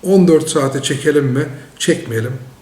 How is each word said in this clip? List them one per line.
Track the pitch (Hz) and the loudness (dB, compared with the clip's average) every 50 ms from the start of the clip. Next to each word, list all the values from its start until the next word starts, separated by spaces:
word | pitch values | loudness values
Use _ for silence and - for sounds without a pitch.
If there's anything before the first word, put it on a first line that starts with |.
| - | 0
on | 180 190 190 180 165 | 2 4 4 6 6
dört | 160 156 - - | 4 4 2 0
saate | - 160 139 135 131 139 | -2 -2 -2 -2 -2 -4
çekelim | 131 - 147 131 - 151 147 147 143 | -4 -4 -6 -2 0 2 2 2 2
mi? | 131 123 135 151 147 - - - - - - | 2 0 -2 -2 -4 -8 -16 -18 -20 -12 -6
Çekmeyelim. | - - 165 - - - 117 113 113 123 135 - - - - - | -2 -2 -2 -2 -2 -6 -6 -6 -6 -6 -8 -10 -12 -16 -20 -20